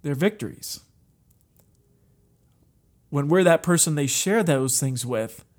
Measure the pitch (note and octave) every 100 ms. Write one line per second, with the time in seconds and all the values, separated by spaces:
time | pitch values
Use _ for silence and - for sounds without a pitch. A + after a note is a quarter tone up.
0 | D3 C#3 F#3+ G#3+ G#2+ - - - _ _
1 | _ _ _ _ _ _ _ _ _ _
2 | _ _ _ _ _ _ _ _ _ _
3 | _ C#3+ C#3+ F3+ F3 E3 - E3+ E3 D3
4 | C#3 - F#3+ A3 F3 C#3 C3 - C3+ B2+
5 | A#2+ A#2 A2 - _